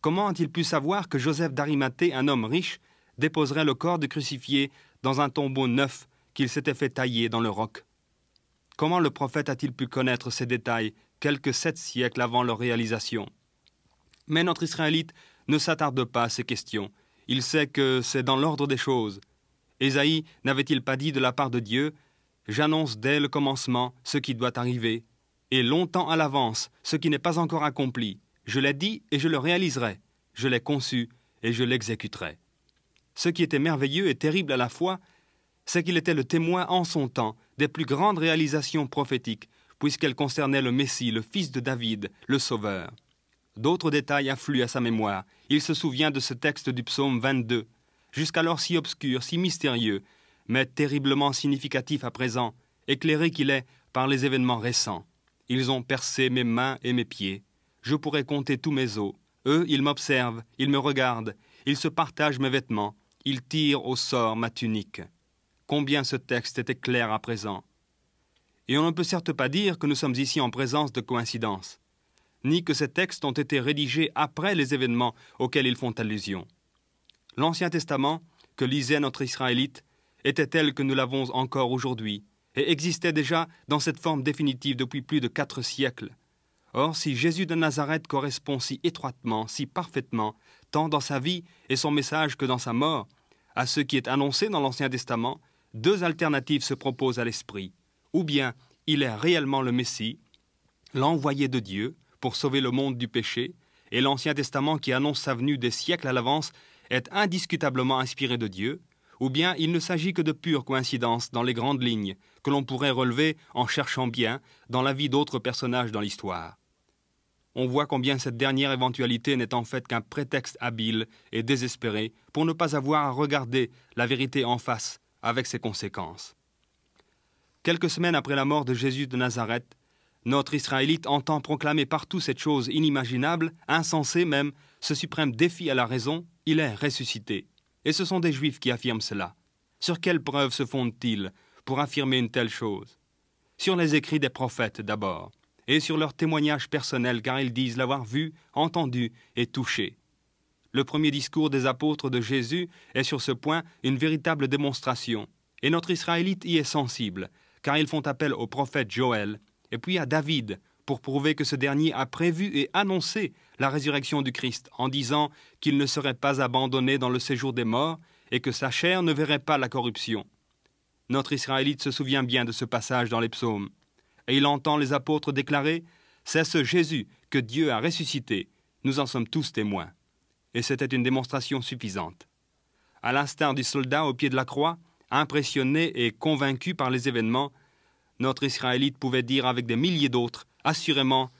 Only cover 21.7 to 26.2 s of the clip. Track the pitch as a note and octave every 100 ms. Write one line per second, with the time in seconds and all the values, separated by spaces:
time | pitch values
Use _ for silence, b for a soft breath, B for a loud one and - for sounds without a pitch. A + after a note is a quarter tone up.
21.7 | B2 D3 D3+ b b b _ - G#2+ D3+
22.7 | D#3 D3+ G#2+ B2 D3 C#3+ D3+ C#3+ C3+ -
23.7 | B2 B2 - - C#3+ B2+ A#2 B2 B2 B2
24.7 | B2 A2+ A2+ A2+ _ _ _ _ C3 A#2+
25.7 | D#3 F3+ F#3 D#3+ D#3+